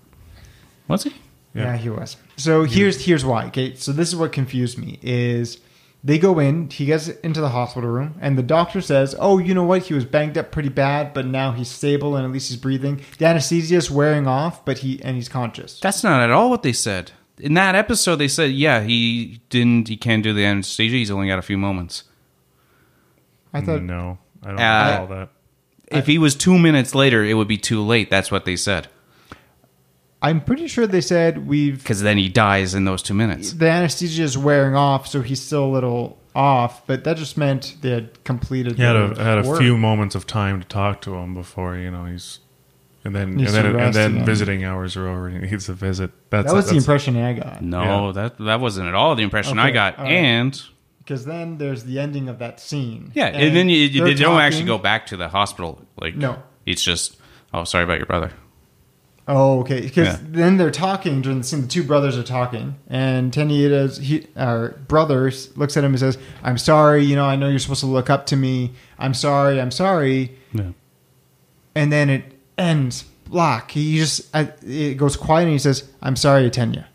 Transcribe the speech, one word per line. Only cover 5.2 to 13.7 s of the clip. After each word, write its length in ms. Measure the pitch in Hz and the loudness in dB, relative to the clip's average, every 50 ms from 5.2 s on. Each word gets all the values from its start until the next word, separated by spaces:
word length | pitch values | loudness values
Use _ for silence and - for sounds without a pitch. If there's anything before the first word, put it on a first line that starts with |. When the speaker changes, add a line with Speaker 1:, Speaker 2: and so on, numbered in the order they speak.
| 120 120 120 120 120 117 - - _ _ _ _ _ _ _ _ - | -2 -2 -2 -2 -4 -6 -8 -14 _ _ _ _ _ _ _ _ -2
Speaker 2:
they 140 | 135 151 156 | 0 2 4
go 200 | 175 196 180 160 | 4 4 4 4
in, 280 | 143 139 151 170 165 - | 2 2 2 0 -4 -6
he 160 | - - 143 | -6 -6 -2
gets 220 | 139 156 160 - 262 | 0 0 0 -2 -6
into 320 | - - - 170 151 160 | -10 -8 -6 -6 -4 -2
the 100 | 156 135 | -2 -2
hospital 380 | 120 123 123 - - 127 117 120 | -2 -2 -4 -4 -6 -6 -4 -4
room, 260 | 117 123 139 156 156 - | -2 -4 -4 -6 -8 -6
and 160 | - 143 139 | -4 -2 0
the 60 | 131 127 | 0 0
doctor 380 | 120 151 165 170 170 - 190 | 2 2 2 2 0 -2 -6
says, 340 | 175 - 143 135 135 135 - - | -4 0 2 2 2 0 -2 -2
"Oh, 180 | - 202 196 190 | 2 4 4 4
you 160 | 175 180 185 | 4 2 2
know 80 | 185 175 | 2 2
what? 200 | 175 185 185 180 | 2 2 0 0
He 100 | - 160 | -2 -2
was 100 | 143 120 | -2 -2
banged 320 | - - 151 151 151 143 | 0 0 0 0 0 -2
up 140 | 165 143 - | -4 -6 -4
pretty 180 | - 160 143 139 | -6 -4 -4 -2
bad, 440 | 120 143 135 139 143 147 147 139 - | 0 0 0 0 0 -2 -4 -4 -6
but 100 | 139 131 | -6 -4
now 260 | 127 131 135 135 135 120 | -4 -2 -2 -2 -2 -4
he's 160 | 120 123 117 | -4 -6 -8
stable, 480 | - - - 143 143 143 143 147 143 | -8 -6 -2 0 0 0 0 -2 -2
and 80 | 139 131 | -2 -4
at 60 | 127 131 | -4 -6
least 160 | 135 135 - | -6 -8 -8
he's 80 | 127 | -10
breathing. 440 | 120 131 135 135 131 135 139 143 139 - - - - | -6 -4 -4 -2 -2 -2 -4 -4 -6 -8 -14 -6 0
The 80 | 160 | 2
anesthesia 500 | 165 165 160 139 - 170 170 165 160 | 2 4 2 0 0 0 -2 0 2